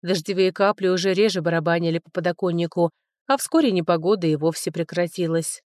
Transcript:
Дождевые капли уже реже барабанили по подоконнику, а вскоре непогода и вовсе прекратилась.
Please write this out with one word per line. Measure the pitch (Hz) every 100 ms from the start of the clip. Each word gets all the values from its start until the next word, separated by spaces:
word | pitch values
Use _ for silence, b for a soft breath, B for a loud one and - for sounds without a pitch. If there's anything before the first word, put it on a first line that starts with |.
Дождевые | 175 185 156 190 185
капли | 180 196 208 190
уже | 180 190
реже | 185 220 185
барабанили | 165 170 160 170 170 165
по | _
подоконнику, | - 175 170 185 170 170 - 170 _ _ _ -
а | 269
вскоре | - 320 294
непогода | 185 165 170 165 214 170
и | 151
вовсе | 160 160 -
прекратилась. | 170 165 170 175 - 170 165 160 - _